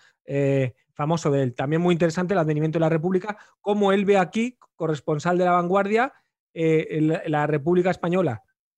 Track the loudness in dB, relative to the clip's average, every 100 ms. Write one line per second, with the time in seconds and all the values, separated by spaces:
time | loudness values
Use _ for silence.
0 | _ _ -6 -2 0 0 -2 -6 _ -6
1 | -4 -2 0 0 0 -2 -2 0 2 2
2 | 0 -2 -2 0 0 0 -2 0 0 0
3 | 0 -2 -4 -10 -18 _ -4 0 2 2
4 | 4 2 2 -2 -4 -6 _ _ -4 -4
5 | -4 -4 0 0 2 2 2 0 2 0
6 | -2 -6 _ _ _ -2 2 2 0 0
7 | 0 0 -2 -2 0 0 2 2 2 0
8 | -2 0 0 -4 -12 _ _